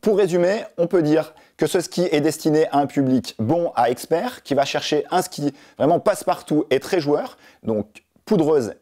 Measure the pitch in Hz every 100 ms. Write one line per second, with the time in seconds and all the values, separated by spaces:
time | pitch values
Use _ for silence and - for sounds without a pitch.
0 | - 202 196 175 175 214 - - 170 190
1 | 151 156 151 - _ _ 156 185 165 -
2 | 175 151 151 156 160 151 160 143 143 -
3 | 135 131 - - 113 170 170 - 120 123
4 | - 165 240 - - 135 139 147 - 151
5 | 139 175 175 - 147 - - - 131 170
6 | - 185 - 175 - 151 151 131 - 185
7 | 143 151 - - - _ - 110 104 -
8 | _ _ - 214 151 151 110 -